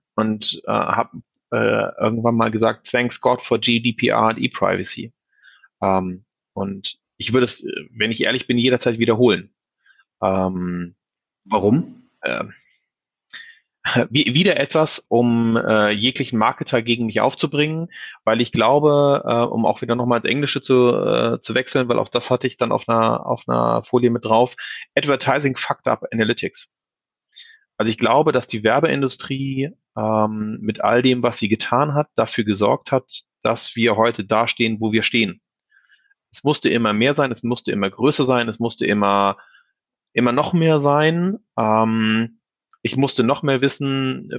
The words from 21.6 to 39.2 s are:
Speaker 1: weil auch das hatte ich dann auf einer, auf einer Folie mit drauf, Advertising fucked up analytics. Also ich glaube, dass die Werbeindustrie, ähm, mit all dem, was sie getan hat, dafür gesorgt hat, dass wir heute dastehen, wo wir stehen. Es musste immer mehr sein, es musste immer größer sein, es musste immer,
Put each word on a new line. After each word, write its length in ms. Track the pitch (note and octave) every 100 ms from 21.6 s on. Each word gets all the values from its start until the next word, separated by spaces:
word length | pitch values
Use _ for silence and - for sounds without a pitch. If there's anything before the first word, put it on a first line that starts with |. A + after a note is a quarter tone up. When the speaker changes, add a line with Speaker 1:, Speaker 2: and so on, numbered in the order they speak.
| C3 C3+ B2
Speaker 1:
weil 80 | A#2
auch 120 | G#2
das 200 | A#2+ -
hatte 160 | B2 B2+
ich 100 | -
dann 140 | A#2
auf 160 | - -
einer, 380 | A#2 A2+ A#2 -
auf 220 | A#2+ -
einer 360 | A#2+ A#2 A2+
Folie 280 | A2 B2 A#2+
mit 140 | A#2 A2
drauf, 300 | A2 B2 - - - - -
Advertising 600 | C#3+ C3+ C3+ C3+ C#3+ B2+
fucked 320 | - C#3 -
up 180 | A#2 -
analytics. 560 | A2+ G#2+ A2+ - - - _ _ _ _ _ _ - - _ _ -
Also 120 | A2
ich 80 | A2
glaube, 340 | A2+ C3 D#3
dass 160 | B2+ -
die 160 | A2+
Werbeindustrie, 1080 | G#2+ B2+ D#3+ C#3 C3+ - - C3+ C3+ C3+ C#3 - _ -
ähm, 640 | A2 G#2+ G#2+ G#2+ G#2+ A2
mit 220 | G#2+ G#2+
all 180 | G#2+ A#2
dem, 220 | B2+ B2
was 160 | A#2+ A#2
sie 100 | G#2
getan 460 | A2 - A#2+ D3 C#3+
hat, 140 | D3+ -
dafür 280 | A2+ -
gesorgt 480 | G#2+ G2+ G#2 C3+ -
hat, 320 | C3 - - - _
dass 340 | A#2 A2+ - A2+
wir 200 | A2+ G#2+
heute 280 | A#2 A2+
dastehen, 540 | F#2+ A2 A#2 - A2+ G#2+
wo 120 | A2+
wir 100 | A2
stehen. 400 | G#2+ A#2+ G#2 F2 _ _ _ _ _ _ _ _ _
Es 120 | -
musste 260 | C#3 D3+ -
immer 240 | A#2 A2
mehr 220 | G#2 C3 D3
sein, 160 | C3+
es 100 | A#2
musste 300 | A#2 A#2+ -
immer 180 | G2+ G2
größer 340 | - C3 D3
sein, 240 | B2+ B2 A#2
es 120 | A2+
musste 260 | A#2 - A#2+
immer, 520 | G#2 G2+ G2+